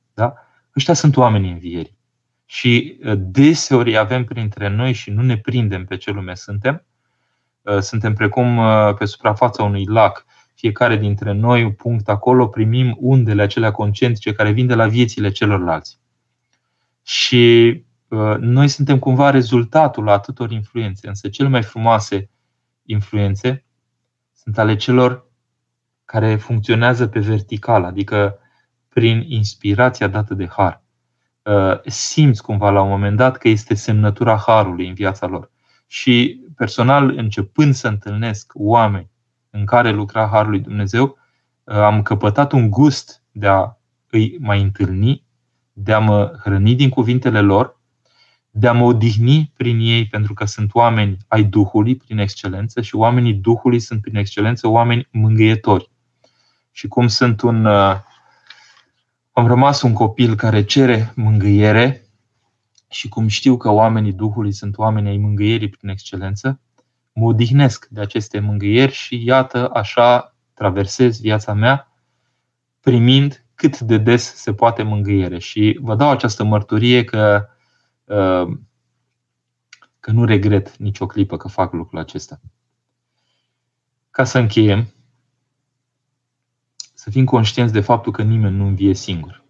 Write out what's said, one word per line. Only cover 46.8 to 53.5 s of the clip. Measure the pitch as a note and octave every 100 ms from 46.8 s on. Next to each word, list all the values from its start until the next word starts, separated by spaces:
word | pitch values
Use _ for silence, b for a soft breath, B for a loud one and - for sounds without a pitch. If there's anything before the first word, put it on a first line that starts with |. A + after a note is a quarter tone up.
| C3+
cuvintele | C3 A2+ B2+ B2+ G#2+
lor, | G2+ G2 C3 _ _ _ _ _ _ _ _
de | A2 A#2+
a |
mă | A#2+
odihni | A#2+ A2+ A2+ G#2+ A#2+ D#3 D3+ _
prin | A#2+ A2+
ei, | A2+ A#2 A2
pentru | G#2+ G#2
că | G#2 G#2
sunt | - G#2+
oameni | A#2 A#2 A2 G2+ F#2+ -
ai | A2
Duhului | G#2 G#2+ G2+ A2 A2+ C3
prin | _ A2
excelență | G2+ - G2 G2 A2+ B2
și | G#2+ G#2+
oamenii | A#2 B2 A#2+
Duhului | G2+ A2+